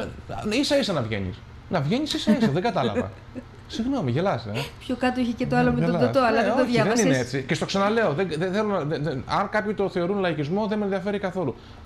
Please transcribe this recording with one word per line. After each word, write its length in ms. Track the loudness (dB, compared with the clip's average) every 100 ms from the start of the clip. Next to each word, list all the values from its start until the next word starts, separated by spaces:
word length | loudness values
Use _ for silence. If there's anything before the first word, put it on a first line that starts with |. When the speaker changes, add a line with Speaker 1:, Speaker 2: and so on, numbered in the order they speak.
| -4 -8 -12 -8
Speaker 1:
μην, 160 | -2 0
ίσα-ίσα 320 | 2 2 2
να 100 | 0
βγαίνεις. 340 | 0 -2 -4 -6 -12 -18 -4
Να 120 | -2
βγαίνεις 320 | 0 0 0
ίσα-ίσα, 360 | 0 2 4 4
δεν 120 | 2
κατάλαβα. 480 | 0 0 0 0 -4
Speaker 2:
<laughs> 20 | -8 -16 -16 -16 -18 -12
Speaker 1:
Συγγνώμη, 400 | -6 -2 0 0
γελάς, 360 | 0 0 -2 -4
ε. 40 | -6 -8 -8
Speaker 2:
Πιο 180 | -6 -2
κάτω 240 | -2 0
είχε 120 | -2
και 140 | -2 0
το 100 | 2
άλλο 160 | 4
με 80 | 4
τον 100 | 2
Speaker 1:
Γελάς. 100 | 2
Speaker 2:
Τωτό, 260 | 2 4 4
αλλά 140 | 4
Speaker 1:
Ε, 40 |
Speaker 2:
δεν 100 | 4 4
το 60 |
Speaker 1:
όχι, 80 | 4
Speaker 2:
διάβασες. 280 | 4 4 4
Speaker 1:
δεν 60 | 4
είναι 120 | 4
έτσι. 240 | 0 -4
Και 120 | -2
στο 100 | -2 0
ξαναλέω, 460 | 2 2 4 2
δεν, 160 | 2 0 0
δεν 140 | 0
θέλω 160 | 0 0
να, 100 | 0
δεν, 180 | 0 -2
δεν, 220 | -2 -4 -2
αν 220 | -2 0
κάποιοι 240 | 0 -2
το 140 | 0 0
θεωρούν 300 | 0 0 0
λαϊκισμό, 480 | 0 0 0 0 0
δεν 120 | 0
με 60 |
ενδιαφέρει 340 | 0 -2 -2 -2
καθόλου. 360 | -2 -2 -2 -4 -10 -18